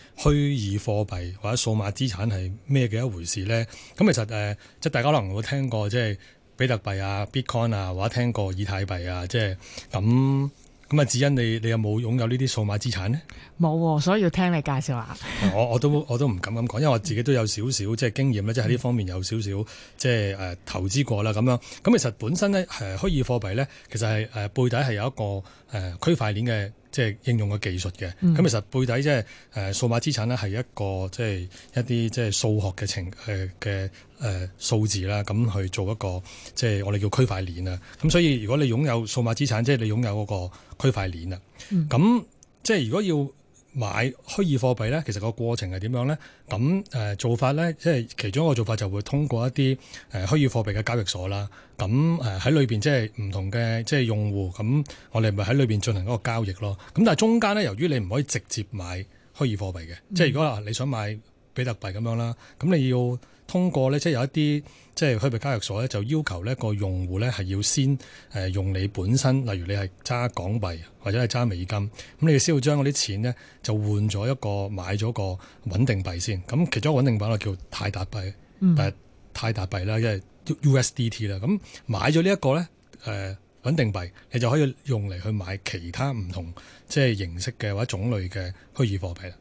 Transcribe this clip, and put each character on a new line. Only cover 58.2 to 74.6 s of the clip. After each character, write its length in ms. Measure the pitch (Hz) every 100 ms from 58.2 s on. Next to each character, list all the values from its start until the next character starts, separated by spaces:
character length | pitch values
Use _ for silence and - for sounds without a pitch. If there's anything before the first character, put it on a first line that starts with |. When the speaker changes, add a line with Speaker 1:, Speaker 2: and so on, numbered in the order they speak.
Speaker 1:
以 20 |
直 180 | - 117 -
接 160 | - 101
買 340 | 101 87 90 98 - - -
虛 100 | 135
擬 100 | 101
貨 160 | 98
幣 80 | 90
嘅， 140 | 80 85 -
Speaker 2:
嗯。 60 |
Speaker 1:
即 80 | 185
係 100 | 151
如 60 | 143
果 240 | 156 104
你 80 | 104
想 160 | 110 135
買 300 | 117 104 107 - _ _
比 120 | -
特 80 | 123
幣 180 | 110 98
咁 60 | 98
樣 160 | 117
啦， 200 | 117 117 - - -
咁 160 | 165 170
你 120 | 131
要 300 | 123 123 123 - _ -
通 200 | 180 180
過 200 | 143 131
呢， 80 | 147
即 120 | 170
係 20 |
有 120 | 123
一 20 | 135
啲 340 | 160 151 147 147 - -
即 120 | - 151
係 120 | 110
虛 120 | 135
擬 80 | 117
交 180 | 139 117
易 40 |
所 220 | - 101
呢， 60 | 127
就 140 | 104
要 180 | 110 156
求 220 | 147 90
呢 100 | 104
個 180 | 131 110
用 360 | 104 98 92 90
戶 100 | 92
呢 100 | 123
係 120 | 107
要 180 | 92 98
先， 380 | 101 147 135 135 - - -
呃， 160 | 104 92
用 220 | 95 95
你 140 | 95 98
本 280 | 104 95 131
身， 260 | 135 135
例 140 | 120 95
如 80 | 87
你 60 |
係 140 | 101 95 -
揸 260 | - 123 123
港 280 | - 90 113
幣 180 | 95 82 82 -
或 120 | 104
者 100 | 113
係 40 | 120
揸 180 | 123
美 120 | 120 90
金， 100 | 92
咁 240 | 104 104 - - -
你 180 | 160 139
先 160 | -
要 60 | 147
將 200 | 139 147
嗰 60 | 139
啲 40 |
錢 300 | 139 - 98
呢， 120 | 123 120 - -
就 120 | -
換 340 | 107 104 104 107
咗 220 | 98 113
一 40 | 135
個， 320 | 104 101